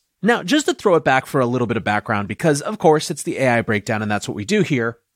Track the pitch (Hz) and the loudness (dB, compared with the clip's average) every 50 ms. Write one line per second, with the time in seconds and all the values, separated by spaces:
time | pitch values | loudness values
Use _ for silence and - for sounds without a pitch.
0 | _ _ _ _ 185 220 240 196 180 175 269 311 - 370 320 - - 208 170 147 | _ _ _ _ 0 0 0 0 0 0 0 0 0 -2 -2 0 2 2 2 4
1 | - 139 131 131 - - - 139 123 120 123 123 120 104 113 113 85 104 104 104 | 4 2 2 2 0 0 0 0 0 2 0 0 0 0 -2 -2 -2 -2 -2 -2
2 | - - 110 101 101 90 104 - - 160 147 139 - - 214 - - 160 151 156 | -2 -2 -2 -2 -4 -6 -6 0 0 0 0 0 -2 -6 -4 2 4 4 4 4
3 | - - 165 - - 170 104 101 135 127 120 113 101 - 107 104 - - 113 107 | 0 -4 -8 -6 -6 -6 -2 0 2 2 2 2 0 0 -2 -2 0 -2 -2 -2
4 | 107 104 107 101 - - - 104 101 117 208 214 165 - 151 120 113 117 117 - | -2 -2 -2 -2 -4 -6 -8 -8 -4 0 2 2 2 2 0 0 -2 -2 -6 -8
5 | _ _ _ | _ _ _